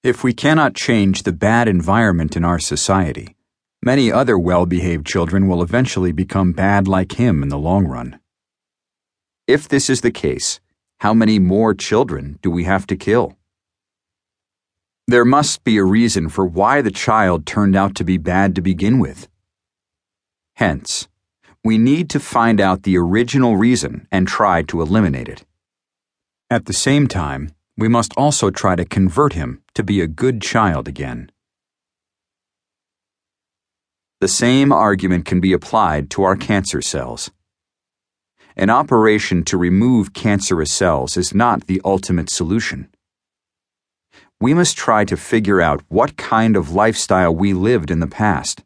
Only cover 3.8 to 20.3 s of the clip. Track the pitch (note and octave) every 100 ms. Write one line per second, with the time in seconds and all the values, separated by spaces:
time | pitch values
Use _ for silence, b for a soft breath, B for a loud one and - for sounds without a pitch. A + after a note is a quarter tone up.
3.8 | B2 C3+ A#2+ A#2 C3 G2+ E2+ F2+ F2 F2
4.8 | F2 D#2+ D2 F#2+ E2+ F#2+ F#2+ F2+ E2+ A#2
5.8 | B2+ - F#2 D#2 F#2+ G2 F2+ E2+ F#2+ G2+
6.8 | G2 F#2+ F2+ - A#2+ D2+ C#2 C#2+ D#2+ G2
7.8 | F3 A#2+ B2 - _ _ _ _ _ _
8.8 | _ _ _ _ _ _ - C#3+ - C#3
9.8 | - C3 A#2+ - D2+ B1+ - - _ _
10.8 | _ _ G#2 A2+ A2 G#2+ F2+ G2 A2+ G2+
11.8 | - G#2+ - C#2+ C#2 D2 F#2 E2+ E2+ F#2+
12.8 | - F#2+ - A2+ - _ _ _ _ _
13.8 | _ _ _ _ _ _ _ _ _ _
14.8 | _ _ - A#2+ A#2 C#3+ D3 - - G#2+
15.8 | F#2+ G#2+ A#2 G2 E2 D2 F#2 E2+ G#2 C#3+
16.8 | A2+ - - A2 G2 E2+ D2 - G2+ F#2+
17.8 | G2 G2 F2 F#2 D#2+ F2+ G2 F2+ F2+ E2+
18.8 | G2 C3 F2 - - _ _ _ _ _
19.8 | _ _ _ _ _